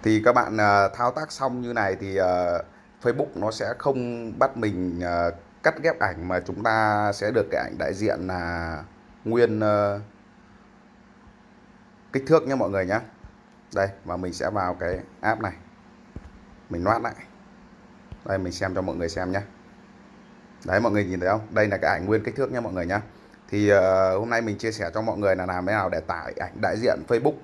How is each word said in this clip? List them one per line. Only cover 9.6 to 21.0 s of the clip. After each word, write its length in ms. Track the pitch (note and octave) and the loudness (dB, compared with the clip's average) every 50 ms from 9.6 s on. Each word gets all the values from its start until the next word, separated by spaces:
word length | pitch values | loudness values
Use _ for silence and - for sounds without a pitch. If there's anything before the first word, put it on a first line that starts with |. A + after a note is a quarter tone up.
ờ, 400 | G#2+ G#2+ G#2 G#2 G#2 G2+ G2+ G2+ G#2+ - - - - - - - - - - - - - - - - - - - - - - - - - - - - - - - - - - - - - - - - - | 2 4 4 4 2 2 0 -4 -10 -16 -20 -20 -20 -20 -20 -20 -20 -20 -20 -20 -20 -20 -20 -20 -20 -20 -20 -20 -20 -20 -20 -20 -20 -20 -20 -20 -20 -20 -20 -20 -20 -20 -20 -20 -20 -20 -20 -20 -20 -6
kích 120 | - C3+ C3+ | -6 -4 2
thước 200 | C3+ D#3+ D#3 - | 6 4 4 6
nhé 80 | C3 C#3 | 2 0
mọi 160 | C3 A2 F2+ | 0 0 0
người 160 | G2 G2 F#2 | 0 0 0
nhé. 140 | F2+ G2+ A2+ A#2+ - - - - - - - - - - - - - - | 2 0 -2 -2 -6 -20 -20 -20 -20 -20 -20 -20 -20 -20 -20 -20 -6 -2
Đây, 140 | - G2 G2 G#2 - - | 0 0 0 -2 -10 -10
và 120 | E2 F2 | -8 -6
mình 160 | F2+ F#2 F2+ | -4 -4 -6
sẽ 180 | F2 - - F2 | -4 -2 -4 -2
vào 240 | G#2 G2+ F#2 F2+ F2+ | 0 0 -2 -2 -2
cái 260 | F2+ - E2+ F#2 F2+ - - - - | -2 -4 -4 -4 -4 -8 -14 -16 -4
app 200 | - G#2+ A2+ A2 | -2 -2 0 0
này. 120 | A2 F#2+ - - - - - - - - - - - - - - - - - - - - - - - - | -4 -6 -6 -8 -20 -20 -20 -20 -20 -20 -20 -20 -20 -18 -18 -18 -18 -18 -20 -20 -20 -20 -20 -20 -14 -8
Mình 140 | F2 E2+ F2 | -6 -2 0
loát 180 | G2 A2+ A#2 | 2 2 2
lại. 120 | A2+ A#2 - - - - - - - - - - - - - - - - - - - - - - - | 0 -6 -8 -10 -18 -20 -20 -20 -20 -20 -20 -20 -20 -20 -20 -20 -20 -20 -20 -20 -20 -20 -20 -14 -6
Đây, 140 | - G2 F#2+ | -4 -2 -2
mình 140 | F#2 F2+ | -2 -4
xem 220 | F2 - G2 F#2+ F#2 | -4 -4 -4 -2 -2
cho 80 | F#2 | -2
mọi 140 | F#2 F#2 C#2+ | -2 -2 -4
người 120 | E2 E2+ E2+ | -2 -4 -4
xem 240 | - F#2 F#2 F#2 | -2 -4 -4 -2
nhé. 80 | F#2 G2 G#2 - - - - - - - - - - - - - - - - - - - - - - - - | -2 -4 -4 -6 -16 -20 -20 -20 -20 -20 -20 -20 -20 -20 -20 -20 -20 -20 -20 -20 -20 -20 -20 -20 -20 -12 -4
Đấy, 160 | - F#2 G2+ | 0 2 2
mọi 120 | A#2 A#2 | 2 4
người 120 | G2+ G#2 | 2 2